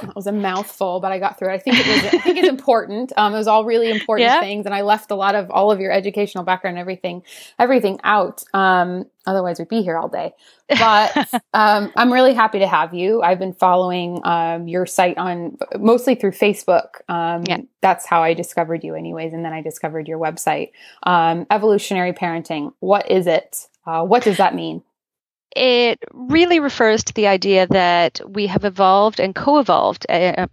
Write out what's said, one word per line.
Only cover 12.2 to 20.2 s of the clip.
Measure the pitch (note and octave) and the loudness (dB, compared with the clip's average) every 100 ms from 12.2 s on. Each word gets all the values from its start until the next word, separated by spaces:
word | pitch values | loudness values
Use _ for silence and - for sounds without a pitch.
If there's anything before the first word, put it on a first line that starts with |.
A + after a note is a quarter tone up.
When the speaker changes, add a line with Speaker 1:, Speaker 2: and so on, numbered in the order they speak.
| B3+ A#3+ | 4 4
Speaker 1:
happy | A3 G#3 | 2 2
to | F#3+ | 2
have | F3 E3 | 2 0
you. | F3 F#3 A3+ | -2 0 2
I've | E3+ F#3 | 2 0
been | F#3+ | -2
following, | F3+ F#3 F3+ F#3 F3+ F3 F3 | 0 2 4 2 -2 -4 -6
um, | - F3 E3 E3+ E3+ | -2 -2 -2 -4 -6
your | F3 F3+ | -4 -2
site | - F3+ E3 | 0 0 0
on, | F3+ F3 E3+ - - - | -6 -6 -8 -10 -10 -2
mostly | G#3 A#3+ B3 | 2 2 2
through | C4 G3 | 0 0
Facebook. | F#3 G#3 G3+ - F3 - - - | 0 0 0 2 0 0 -10 -8
Um, | F3 E3 E3+ F3 | -6 -4 -4 -4
Speaker 2:
Yeah. | F3 - _ | -6 -8 _
Speaker 1:
that's | F#3+ F3+ - | 0 0 0
how | E3+ | 2
I | E3 E3+ | 2 0
discovered | E3+ - D#3+ E3 | -4 -4 -4 -4
you | D#3+ | -8
anyways, | D#3+ E3 E3 D#3+ | -10 -10 -10 -8
and | E3 | -8
then | E3 | -8
I | D#3+ | -8
discovered | D#3 D3+ D#3+ D#3 D#3 | -10 -10 -8 -8 -8
your | |
website. | D#3+ | -6